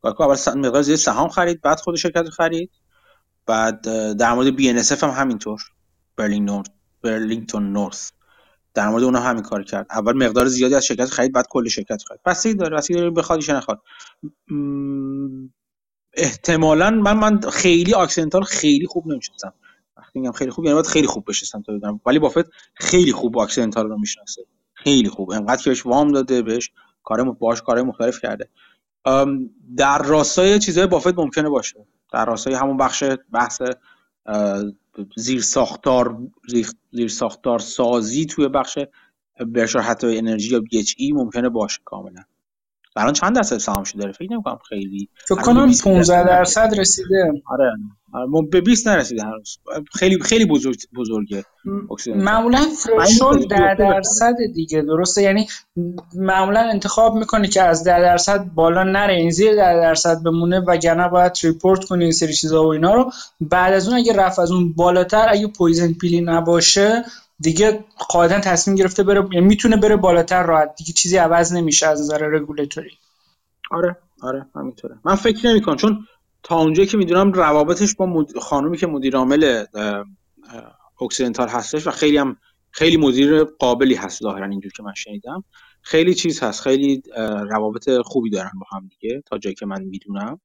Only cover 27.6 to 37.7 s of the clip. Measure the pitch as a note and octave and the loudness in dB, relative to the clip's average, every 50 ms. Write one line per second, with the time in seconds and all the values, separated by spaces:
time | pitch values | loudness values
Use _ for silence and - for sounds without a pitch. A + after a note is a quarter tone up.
27.6 | - - A#2+ A#2+ B2+ C3 - _ A#2 B2 B2 - - A2+ G#2+ G#2 - _ _ _ | -2 -2 -2 0 -2 -4 -4 _ -4 -4 -4 -4 -8 -8 -8 -10 -12 _ _ _
28.6 | _ _ _ _ _ _ _ _ _ C3 C3+ C3+ C#3 C#3 C#3 C3+ B2+ A#2 _ _ | _ _ _ _ _ _ _ _ _ 0 2 2 2 0 -2 -6 -6 -10 _ _
29.6 | _ - B2 B2 C#3 C#3 C#3 D3 C#3+ C#3 - D#3 - - - - F#3 G3 G3+ G#3 | _ -12 -2 0 2 2 2 2 2 2 2 2 2 0 2 2 4 4 4 2
30.6 | G#3 G3 E3 E3+ F#3+ F#3+ F3+ D3+ - F3+ F3+ F3 D#3+ C3+ - D#3 D3+ D3+ C#3+ B2 | 2 0 0 0 2 2 2 2 2 0 0 0 -2 -2 -2 -2 -2 0 -2 -2
31.6 | G#2 - - - - _ _ _ _ _ - A#2+ A2 A#2+ A2+ G#2+ - C3 C3 B2+ | -4 -4 -14 -16 -20 _ _ _ _ _ -4 -4 -2 -2 -4 -4 -4 -4 -2 -2
32.6 | C3+ C#3 C3+ C3 C3 B2 - - C#3+ C#3 C3+ C3 _ _ A2+ A#2 A#2+ A#2+ - - | -2 -2 0 0 0 -2 0 -2 -2 -2 -2 -4 _ _ -2 -2 -2 -2 -4 -6
33.6 | C3 B2+ B2+ _ _ _ _ _ _ _ _ _ _ - G#2 G#2+ G#2 G2+ G2 G2+ | -6 -6 -8 _ _ _ _ _ _ _ _ _ _ -6 -4 -2 -2 -2 -2 -4
34.6 | G2+ G#2 G2+ _ _ _ _ - G2+ F#2+ - A2 A2 B2 C3 B2 A2 - - C#3 | -6 -8 -10 _ _ _ _ -16 -16 -14 -12 -10 -6 -4 -4 -2 -2 -2 0 0
35.6 | B2 - - - - C#3 B2+ B2 B2 A#2+ A2+ A2 B2 - _ _ _ A#2+ B2 A#2 | -2 -2 -4 -6 -2 0 2 2 2 0 -4 -8 -14 -16 _ _ _ -4 -2 -2
36.6 | A2 G#2+ A#2 _ _ _ - A#2+ A#2+ A2 - - C3 A2+ - _ - C3 A#2+ A2+ | -2 -2 -10 _ _ _ -6 -6 -6 -6 -4 -6 -6 -6 -6 _ -4 -2 -2 -2
37.6 | G#2+ - | -4 -8